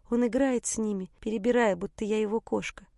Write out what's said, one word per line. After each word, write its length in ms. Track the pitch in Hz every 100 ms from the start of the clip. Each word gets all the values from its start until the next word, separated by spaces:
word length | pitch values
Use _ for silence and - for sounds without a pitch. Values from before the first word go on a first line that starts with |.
| -
Он 160 | 240 240
играет 400 | 247 277 240 -
с 120 | -
ними, 340 | 214 196 185 _
перебирая, 560 | 220 220 233 240 226 175
будто 280 | 196 -
я 160 | 208 214
его 220 | 208 220
кошка. 460 | - 208 - - -